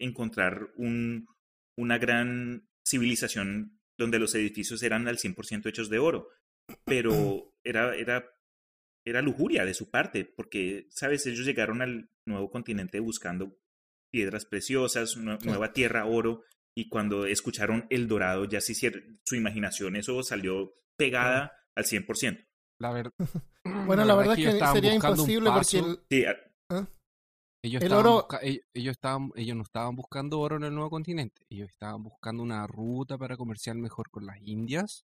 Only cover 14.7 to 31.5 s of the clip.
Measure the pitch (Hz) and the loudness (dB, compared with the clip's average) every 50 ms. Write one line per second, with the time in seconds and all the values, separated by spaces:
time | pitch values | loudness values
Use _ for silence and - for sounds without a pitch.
14.7 | 131 135 127 120 - 123 113 113 - 120 110 110 107 107 - 117 107 98 110 110 | 2 2 2 2 0 -2 -2 -2 -4 -6 -6 -6 -6 -4 -2 -2 0 0 -2 -2
15.7 | - 135 127 113 113 117 104 113 113 117 110 113 117 113 - _ _ _ _ _ | 0 0 0 2 2 0 0 2 2 2 2 0 -2 -2 -10 _ _ _ _ _
16.7 | _ 117 110 - - 110 104 104 101 101 101 98 101 - - 123 - - 104 104 | _ -8 -8 -4 -2 0 0 2 0 0 2 0 0 0 -2 -4 -2 -2 0 0
17.7 | 113 120 120 - 131 123 120 110 110 101 92 92 92 95 101 104 107 101 - - | 0 0 0 0 0 0 2 2 2 2 2 2 2 0 0 -2 -2 -2 -2 -2
18.7 | 110 - - 117 101 95 - - - _ _ - 131 117 110 107 107 110 104 95 | -2 0 0 -2 -2 -2 -12 -16 -20 _ _ -4 -2 0 0 -2 0 -2 -4 -4
19.7 | - - 98 95 95 104 104 - 127 127 127 - 117 101 95 92 92 98 95 95 | -4 -4 -4 -4 -4 -4 -4 -2 -2 -2 -2 -4 -4 -2 -2 -2 -2 -2 -4 -6
20.7 | - _ _ _ _ - 151 131 123 123 123 123 127 135 143 139 - _ _ _ | -10 _ _ _ _ 0 0 2 4 2 2 4 2 2 0 -4 -10 _ _ _
21.7 | _ 113 107 - 110 101 95 - 110 - - 117 92 - _ _ _ _ _ _ | _ -2 -2 0 0 -2 -2 -2 -4 -2 -2 -2 -2 -4 _ _ _ _ _ _
22.7 | _ _ - 120 120 120 117 123 - - 180 - - 147 - - _ _ _ 180 | _ _ -6 -6 -4 -4 -6 -8 -6 -6 -6 -4 -4 -6 -8 -8 _ _ _ -6
23.7 | 190 202 196 190 185 208 214 214 202 202 196 202 208 - - 226 214 - - 180 | -4 -2 2 4 4 6 8 8 8 8 8 6 4 6 4 4 4 6 4 6
24.7 | 175 208 196 208 220 220 196 196 196 156 151 139 220 226 226 214 123 - - - | 6 6 6 6 6 6 6 4 4 4 4 4 4 4 4 6 6 6 4 4
25.7 | 196 185 170 170 175 - _ _ 139 131 110 80 101 - - _ _ _ _ _ | 4 4 2 2 -2 -4 _ _ 4 4 4 4 0 -2 -6 _ _ _ _ _
26.7 | 175 190 202 - - - _ _ _ _ _ _ _ _ _ _ _ _ - 117 | -4 -4 -4 -6 -12 -20 _ _ _ _ _ _ _ _ _ _ _ _ -6 -4
27.7 | 120 127 170 185 202 208 220 233 233 214 - - 143 - - 135 135 - - _ | -2 0 2 6 8 8 10 10 8 8 4 0 -6 -4 -2 -4 -4 -4 -8 _
28.7 | _ 123 123 135 127 - - 131 135 135 139 131 - 117 117 117 120 113 107 - | _ -6 -4 -4 -6 -4 -4 -4 -2 -2 -4 -6 -6 -6 -6 -4 -4 -6 -6 -6
29.7 | _ 117 117 123 123 127 127 - - 139 139 147 151 151 147 147 156 151 151 147 | _ -6 -4 -4 -6 -8 -10 -10 -8 -6 -6 -4 -2 -2 -2 -2 -2 -4 -4 -4
30.7 | 147 151 151 156 160 160 156 170 175 160 135 110 - _ _ _ | -4 -4 -4 -4 -4 -6 -4 -4 -4 -4 -4 -6 -8 _ _ _